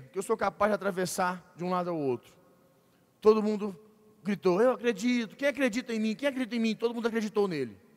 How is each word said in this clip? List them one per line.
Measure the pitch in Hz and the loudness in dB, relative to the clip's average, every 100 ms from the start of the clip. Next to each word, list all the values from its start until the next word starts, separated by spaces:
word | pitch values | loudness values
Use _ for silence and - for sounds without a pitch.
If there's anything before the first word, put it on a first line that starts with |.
| 131 | -10
que | 185 | -8
eu | |
sou | - 220 | -4 -2
capaz | 202 - 208 | -2 0 0
de | 202 | 0
atravessar | 190 180 180 - 180 180 - 151 | -2 -2 -2 -2 -2 -4 -10 -8
de | 175 | -4
um | |
lado | 180 180 | -2 -2
ao | 165 | -2
outro?" | 139 120 - - _ _ _ _ _ _ _ _ | 0 -2 -6 -20 _ _ _ _ _ _ _ _
Todo | 214 220 | 6 6
mundo | 214 214 208 180 - - - _ | 4 -2 -4 -10 -18 -20 -20 _
gritou, | 175 196 185 180 | -4 0 2 4
"Eu | 247 | 4
acredito, | 214 233 196 240 247 226 - | 2 0 -2 0 0 -2 -2
quem | 285 | -2
acredita | 269 262 214 240 | 0 0 0 -4
em | 226 | -2
mim? | 220 214 | -2 -2
Quem | 277 | -2
acredita | 262 240 240 | -2 -4 0
em | |
mim?" | 226 214 | 0 0
Todo | 233 | -2
mundo | 240 226 | -2 -2
acreditou | 226 214 208 202 | -2 -2 0 0
nele. | 156 123 95 - | 0 -4 -8 -20